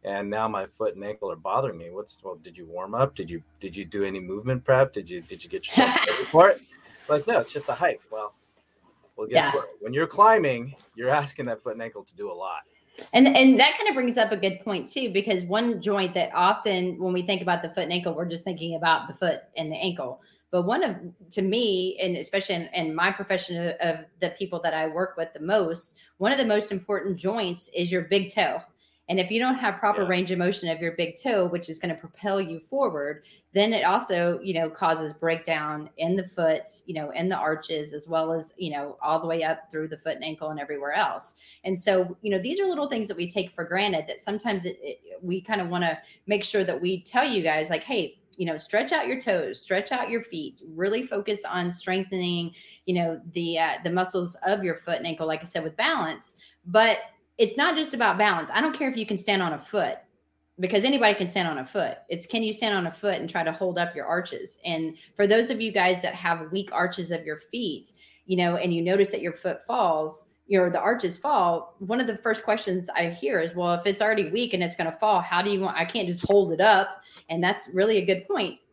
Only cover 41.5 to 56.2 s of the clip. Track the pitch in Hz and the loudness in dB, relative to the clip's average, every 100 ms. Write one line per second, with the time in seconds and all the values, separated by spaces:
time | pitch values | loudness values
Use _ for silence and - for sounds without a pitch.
41.5 | - 190 185 208 185 180 - 214 190 190 | -12 -4 -2 2 2 0 -4 -2 -2 -2
42.5 | 370 392 330 285 247 202 175 175 202 175 | -2 -2 -2 -2 -4 -4 -6 -4 -4 -6
43.5 | - 175 180 202 170 156 - - 208 233 | -6 -4 0 0 0 -4 -8 -6 -4 -2
44.5 | 196 175 - 147 - - 185 180 185 185 | -2 -4 -8 -12 -12 -14 -12 -6 -6 -2
45.5 | 214 175 175 170 160 - - - 208 196 | -4 -2 0 0 -2 -10 -20 -2 -2 2
46.5 | 214 185 - 180 185 - 247 285 220 160 | 0 0 0 -2 -2 -2 0 2 2 2
47.5 | 156 156 160 - 247 151 - _ - 170 | 0 0 -2 -2 -4 -4 -8 _ -6 -4
48.5 | 156 - 208 - 320 247 254 247 185 131 | -4 0 0 2 0 0 -4 0 0 0
49.5 | - - 185 196 254 233 233 - 170 135 | -6 -2 -2 0 -4 -2 -4 -6 -10 -10
50.5 | - 160 160 190 226 254 196 202 202 - | -12 -16 -4 0 0 -2 -4 -2 -4 -2
51.5 | 180 175 175 - 185 190 190 180 175 170 | -2 -2 -4 -2 -2 -2 -2 -2 -2 -4
52.5 | 170 - - - 180 170 165 170 175 170 | -10 -20 -14 -2 0 0 -4 -8 -6 -2
53.5 | 165 160 135 175 175 180 185 175 - 185 | 0 0 0 -2 0 0 0 -4 -4 -2
54.5 | 202 185 165 - 165 170 160 160 160 170 | 0 0 -4 -4 -4 -4 -4 -4 -4 -4
55.5 | 170 156 156 254 311 160 - | -6 -6 -2 0 0 -2 -6